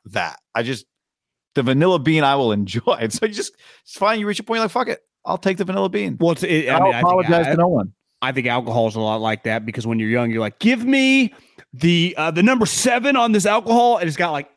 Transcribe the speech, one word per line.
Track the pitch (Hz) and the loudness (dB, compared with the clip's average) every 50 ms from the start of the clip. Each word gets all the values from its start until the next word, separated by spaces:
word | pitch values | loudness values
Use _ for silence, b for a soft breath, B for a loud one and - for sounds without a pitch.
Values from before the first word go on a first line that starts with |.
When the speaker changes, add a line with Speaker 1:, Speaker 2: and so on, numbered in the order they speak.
| - | -14
Speaker 1:
that. | 110 98 104 87 78 71 - _ _ - | -8 -6 -4 -4 -4 -6 -12 _ _ -6
I | 117 | -4
just, | 117 123 131 117 - _ _ _ _ _ _ _ _ _ _ _ _ _ - | -4 -4 -6 -8 -10 _ _ _ _ _ _ _ _ _ _ _ _ _ -4
the | 143 127 | -2 0
vanilla | 127 131 139 165 185 180 165 | 2 2 2 4 4 2 2
bean | 127 156 160 156 147 | 2 2 2 2 2
I | 139 139 | 2 2
will | 139 131 113 | 2 2 2
<laughs> | 104 | 0
enjoy. | 104 101 95 - 117 - - - 120 | 0 -2 -4 -4 -4 -2 -2 -2 -2
And | 113 110 | -2 -4
so | - - 220 | -4 -4 -4
you | 220 208 | -4 -4
just, | 214 403 - - b b b b b | -6 -10 -10 -12 b b b b b
it's | b b - - | b b -8 -2
fine. | 196 208 226 220 | -2 0 0 0
You | 208 208 | -2 -4
reach | 196 - | -4 -4
a | 208 | -6
point, | - 226 226 | -4 -4 -2
you're | 220 | -2
like, | 190 | -2
"Fuck | - 240 254 - | -2 -2 -4 -4
it. | - - _ _ _ _ - | -6 -8 _ _ _ _ -8
I'll | - 175 180 | -6 -6 -2
take | - 196 190 180 | -2 -2 -2 -2
the | 185 | -4
vanilla | 175 190 196 196 185 | -4 -4 -2 -2 -2
bean." | 190 208 202 180 131 - | -2 -4 -4 -4 -2 0
Speaker 2:
Well, | 165 170 | 0 0
it's, | 165 - 185 | 0 0 -2
it, | 175 151 156 147 123 | 0 0 0 0 0
I | 139 | 2
Speaker 1:
I'll | 165 185 | 2 2
Speaker 2:
mean, | 190 170 | 2 2
I | 180 | 2
think | 175 175 | 2 2
Speaker 1:
apologize | 180 185 175 - 170 170 165 135 | 2 2 2 2 2 2 2 2
Speaker 2:
I, | |
Speaker 1:
to | 160 165 | 2 2
no | 170 185 | 2 2
one. | 170 120 95 95 - _ _ _ _ _ | 2 0 -2 -4 -8 _ _ _ _ _
Speaker 2:
I | 123 131 | -6 -4
think | 127 135 120 | -2 -2 -2
alcohol | 120 120 127 120 117 113 120 113 110 | -2 -2 -2 -2 -2 0 0 0 0
is | 104 | 0
a | 113 | -2
lot | 110 110 110 110 | -2 -2 -2 -2
like | 110 110 110 107 - | -2 -2 -4 -4 -4
that | 113 110 113 107 | -4 -4 -4 -6
because | 117 110 123 110 113 | -8 -8 -6 -4 -4
when | 117 113 | -2 -2
you're | 110 107 | -2 0
young, | 113 123 120 117 | 0 0 0 0
you're | 110 110 | -2 -2
like, | 110 104 - - | -4 -6 -4 -2
"Give | - 226 262 226 240 | 0 0 0 2 0
me | 254 277 269 269 262 269 269 262 214 B B B B B B B B - | 0 2 2 4 4 4 4 2 0 B B B B B B B B -6
the, | 123 165 170 175 170 165 180 - - | 0 2 2 4 4 2 0 -2 -2
uh, | 156 165 | -4 -2
the | 160 170 190 | 0 2 4
number | 240 262 240 214 - | 4 4 2 0 0
seven | - - - 247 240 247 233 285 269 | 0 0 0 0 0 0 2 2 2
on | 254 233 233 | 2 2 2
this | 214 208 170 202 | 2 2 2 2
alcohol." | 208 226 - 226 226 240 240 240 240 185 | 0 0 2 2 4 4 4 4 4 2
And | 175 165 | 0 -2
it's | 143 | -2
got, | - 175 170 | -2 -2 -2
like, | 151 143 143 - _ | -2 -4 -6 -8 _